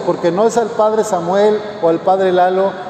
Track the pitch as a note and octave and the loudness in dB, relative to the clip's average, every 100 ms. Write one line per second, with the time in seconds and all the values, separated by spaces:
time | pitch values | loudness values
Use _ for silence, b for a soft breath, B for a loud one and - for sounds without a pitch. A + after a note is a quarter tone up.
0 | - E3 F3 F3 A3+ A#3 A3 - G#3+ G#3+ | -4 -2 0 0 0 0 -2 0 0 0
1 | G#3+ F3+ E3+ G3 G#3 G#3+ - - E3 E3 | 0 -2 0 2 2 0 -4 -2 0 0
2 | F#3 F#3+ F#3+ F3+ F3+ F#3 G3 F#3 | 2 2 2 2 2 2 -2 -4